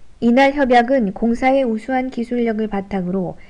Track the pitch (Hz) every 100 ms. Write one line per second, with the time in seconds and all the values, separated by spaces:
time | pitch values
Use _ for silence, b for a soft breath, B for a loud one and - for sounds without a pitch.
0 | - - 233 247 277 285 254 247 233 269
1 | 196 - 233 233 262 269 247 220 262 254
2 | 262 240 226 240 233 214 214 196 196 196
3 | 180 190 165 -